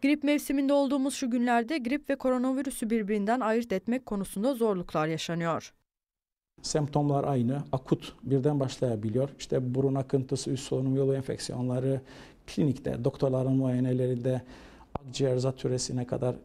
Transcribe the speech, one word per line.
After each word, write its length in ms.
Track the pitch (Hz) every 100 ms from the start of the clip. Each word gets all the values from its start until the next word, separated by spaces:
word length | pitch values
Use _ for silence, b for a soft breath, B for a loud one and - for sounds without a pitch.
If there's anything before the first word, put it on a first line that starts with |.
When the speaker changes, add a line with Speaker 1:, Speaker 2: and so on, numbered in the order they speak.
Speaker 1:
Grip 220 | 277 294
mevsiminde 480 | 285 294 - 285 277
olduğumuz 420 | 285 277 285 269
şu 160 | 262 269
günlerde 480 | 247 240 233 233 320
grip 320 | 233 285 -
ve 60 | 277
koronavirüsü 760 | 262 254 254 262 277 - 226
birbirinden 500 | 226 202 214 202 247
ayırt 320 | 220 220 233
etmek 340 | 190 208 247 -
konusunda 480 | 208 190 - 226
zorluklar 520 | 262 226 190 175 170 156
yaşanıyor. 680 | 160 - 170 170 156 - _ _ _ _ _ _ _ _ _
Speaker 2:
Semptomlar 640 | - 160 143 151 143 139
aynı, 400 | 143 135 120 139 -
akut 440 | 127 - - - -
birden 380 | - 135 135 147
başlayabiliyor. 680 | 131 - 131 113 110 107 143 139
İşte 360 | - 135 127
burun 200 | 127 135
akıntısı, 560 | 135 131 139 131 135 -
üst 140 | 135
solunum 320 | - 131 135 135
yolu 180 | 135
enfeksiyonları, 840 | 135 131 - - - 127 123 131 135 - B B B -
klinikte, 580 | - 160 123 - 127
doktorların 480 | 120 - 139 131 131
muayenelerinde 920 | 135 131 123 127 127 127 123 123 127 - B B B B
akciğer 420 | - 139 120 139 127
zatüresine 720 | 131 131 135 127 123 123 123
kadar 300 | - 127 -